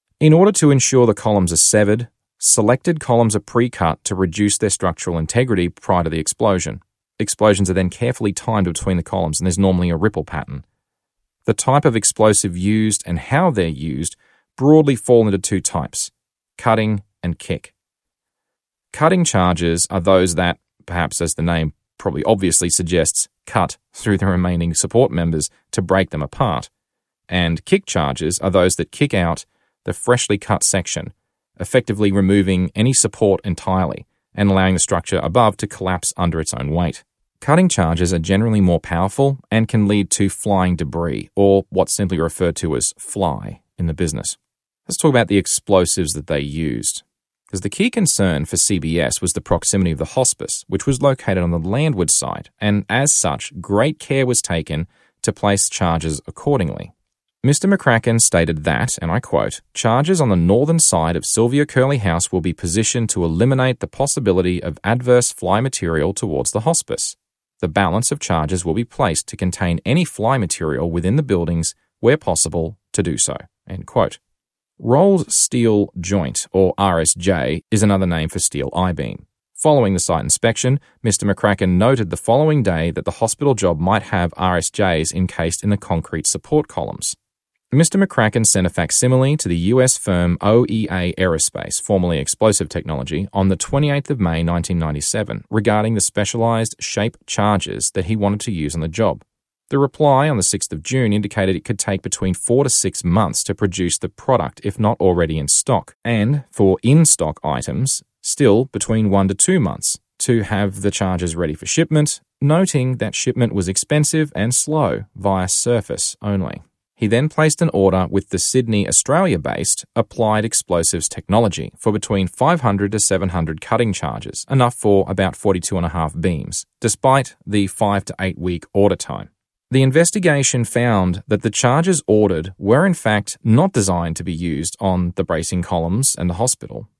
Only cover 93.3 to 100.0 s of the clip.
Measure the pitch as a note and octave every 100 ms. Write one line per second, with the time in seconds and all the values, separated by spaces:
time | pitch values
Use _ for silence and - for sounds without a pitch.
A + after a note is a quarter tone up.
93.3 | G2 F#2+ F2+ - C#3 D3 C#3+ - C3 F2
94.3 | E2 E2+ E2+ E2 F2 D#2+ D2 - A2 G2+
95.3 | A1 - A2 G#2+ G#2+ G#2+ A2 - - G2+
96.3 | A#2 A#2 A2+ A2+ - - - G#2+ - -
97.3 | - G#2 G2+ - G1+ - G2 E2+ A2 G2+
98.3 | G#2 - F2 C#2+ D#2+ D#2+ D#2 G#2+ - -
99.3 | _ _ _ _ C#3 C#3 -